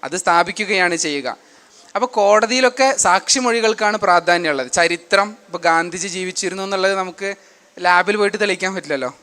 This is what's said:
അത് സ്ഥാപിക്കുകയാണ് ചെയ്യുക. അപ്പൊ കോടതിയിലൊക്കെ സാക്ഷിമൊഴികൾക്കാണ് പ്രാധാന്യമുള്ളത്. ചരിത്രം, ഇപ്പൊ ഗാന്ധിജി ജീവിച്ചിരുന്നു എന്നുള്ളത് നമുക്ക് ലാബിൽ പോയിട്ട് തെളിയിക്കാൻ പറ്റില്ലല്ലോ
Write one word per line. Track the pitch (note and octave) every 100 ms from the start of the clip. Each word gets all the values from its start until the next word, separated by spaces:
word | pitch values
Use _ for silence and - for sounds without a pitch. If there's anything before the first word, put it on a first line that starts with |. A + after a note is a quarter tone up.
| C3+
അത് | E3+
സ്ഥാപിക്കുകയാണ് | F#3 E3+ F3 G3+ G3+ G3 F3+ E3+ D#3
ചെയ്യുക. | C#3+ B2+ - _ - _ - - G3+
അപ്പൊ | B3 -
കോടതിയിലൊക്കെ | G3+ G#3+ A3 B3+ C4 B3+ C4+ A#3+ G3
സാക്ഷിമൊഴികൾക്കാണ് | F#3 - C4+ B3+ A#3 A3 G#3 G#3+ G#3+ G3+
പ്രാധാന്യമുള്ളത്. | F3 E3 F3 E3 C#3+ B2+ -
ചരിത്രം, | E3+ E3+ - G3 G3+ G#3+ -
ഇപ്പൊ | E3+ E3+
ഗാന്ധിജി | E3 E3+ F3 F#3+ F3+
ജീവിച്ചിരുന്നു | F#3 F3+ F#3 F#3 G3
എന്നുള്ളത് | G3 F#3+ G3
നമുക്ക് | F#3 F3+ G3 G3 _ _ _ - F3+
ലാബിൽ | F3+ F3+ G#3
പോയിട്ട് | G3+ G#3+
തെളിയിക്കാൻ | G#3 F#3 F#3 F#3+
പറ്റില്ലല്ലോ | D3+ C#3+ B2+ -